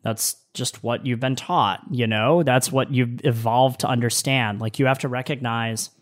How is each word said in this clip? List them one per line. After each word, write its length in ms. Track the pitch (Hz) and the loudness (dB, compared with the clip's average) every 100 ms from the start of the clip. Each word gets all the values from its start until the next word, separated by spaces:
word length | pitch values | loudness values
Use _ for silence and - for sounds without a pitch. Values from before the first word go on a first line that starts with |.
that's 340 | - 110 - - _ | -4 -4 -4 -6 _
just 280 | - 123 - | -8 -8 -6
what 240 | 117 120 135 | -4 -4 -2
you've 140 | 117 | -2
been 160 | 131 131 | -2 -4
taught, 440 | - 175 107 90 - | 0 2 2 0 -4
you 160 | 127 113 | -2 0
know? 360 | 107 113 170 | 2 4 4
That's 300 | 147 127 - | 4 2 2
what 200 | 131 131 | 0 0
you've 320 | 127 123 120 | 0 0 0
evolved 560 | 147 113 113 120 131 127 | 0 0 0 4 4 2
to 80 | - | -2
understand. 720 | 120 120 - - 135 113 101 | 0 0 -2 0 0 0 -2
Like, 180 | 113 - | -6 0
you 80 | 131 | 2
have 140 | 131 | 2
to 80 | 139 | -2
recognize 840 | 123 131 143 123 117 113 110 - _ | -6 -6 -4 -4 -2 -4 -4 -8 _